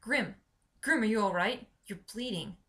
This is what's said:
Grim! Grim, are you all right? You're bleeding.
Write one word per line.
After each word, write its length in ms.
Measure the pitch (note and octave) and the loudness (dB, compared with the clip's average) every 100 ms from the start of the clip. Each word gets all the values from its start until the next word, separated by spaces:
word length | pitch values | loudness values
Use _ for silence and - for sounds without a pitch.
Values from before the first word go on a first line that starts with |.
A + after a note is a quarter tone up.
Grim! 360 | - - F3 - _ _ _ _ | 0 0 0 -6 _ _ _ _
Grim, 220 | - D#4 | 2 2
are 40 | A3 | 4
you 140 | A3 | 4
all 120 | G3+ | 2
right? 360 | F3+ F#3 B3+ B3 _ - | 2 0 -2 -8 _ -14
You're 140 | F#3 - | -14 -12
bleeding. 440 | A3 B3 F#3+ D#3+ F3+ | -8 -4 -4 -6 -12